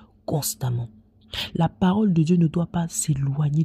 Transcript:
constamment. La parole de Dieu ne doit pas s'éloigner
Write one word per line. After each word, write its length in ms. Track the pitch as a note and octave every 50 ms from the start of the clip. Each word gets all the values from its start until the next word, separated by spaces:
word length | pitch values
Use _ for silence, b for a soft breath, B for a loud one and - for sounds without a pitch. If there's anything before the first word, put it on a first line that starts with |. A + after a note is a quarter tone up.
| b b b b _
constamment. 640 | - - D3+ C3+ - - - - B2 A#2+ A#2+ A#2 - - - - _ _ _ _ B B B B B B
La 140 | - E3 E3
parole 440 | - - - F#3 F#3 G#3 A3 G#3 F3
de 120 | E3 D#3
Dieu 120 | D3+ F3+
ne 120 | F3 E3+ D#3
doit 180 | D#3 F3 E3+
pas 220 | - - F3 E3+ E3
s'éloigner 760 | - - - - D3 C#3 C#3 C#3 C3+ C#3+ D#3 D3 C#3+ D#3 D#3+